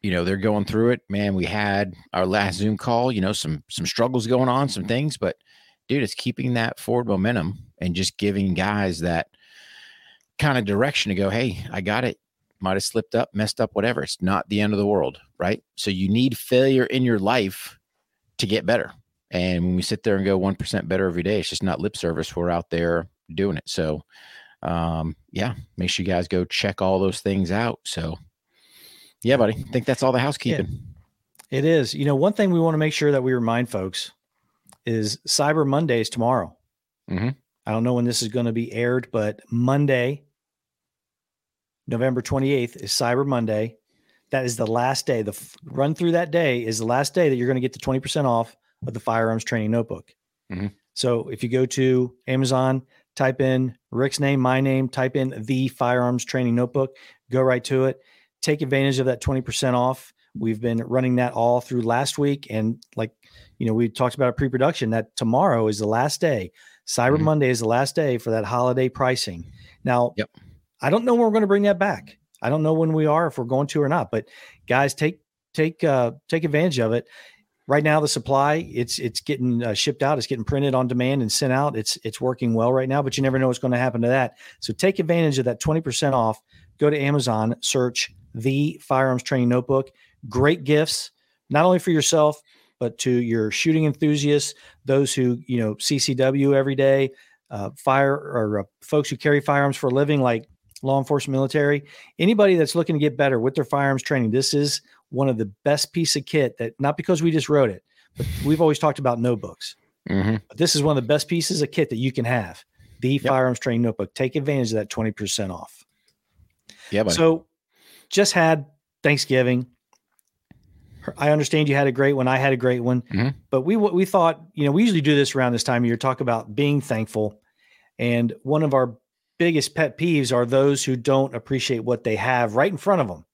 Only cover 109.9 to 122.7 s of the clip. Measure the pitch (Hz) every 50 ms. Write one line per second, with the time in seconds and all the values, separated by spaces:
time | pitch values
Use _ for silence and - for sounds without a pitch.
109.9 | _ _ _ - 92 98 95 107 110 107 - _ - - 165 165 - 151 143 156
110.9 | 147 135 117 110 147 147 147 - 175 170 160 - 185 160 147 - - 175 151 -
111.9 | 123 113 127 131 127 - 120 117 127 120 101 87 82 - - _ _ _ - _
112.9 | - _ - 127 139 139 - 135 135 131 127 127 123 - - 131 117 117 120 117
113.9 | 110 - 101 92 _ - 131 131 - 156 139 147 143 135 123 110 113 110 104 -
114.9 | - - 113 110 104 - 104 95 - - 104 95 90 87 92 - - - _ _
115.9 | _ _ _ _ _ _ _ _ _ _ _ _ _ _ _ - - _ - -
116.9 | - 101 110 190 170 170 165 165 165 165 - _ _ _ _ _ _ _ _ -
117.9 | - - _ _ - 196 202 190 - 185 160 160 160 151 139 - _ _ _ _
118.9 | _ _ - 143 147 135 - - 131 131 127 123 127 123 127 - _ _ _ _
119.9 | _ _ _ _ _ _ _ _ _ _ _ _ - _ _ _ _ - _ _
120.9 | - - - - - - 143 151 151 151 143 - - 156 156 147 139 139 143 139
121.9 | 123 127 139 139 143 135 127 127 131 131 135 139 135 123 123 127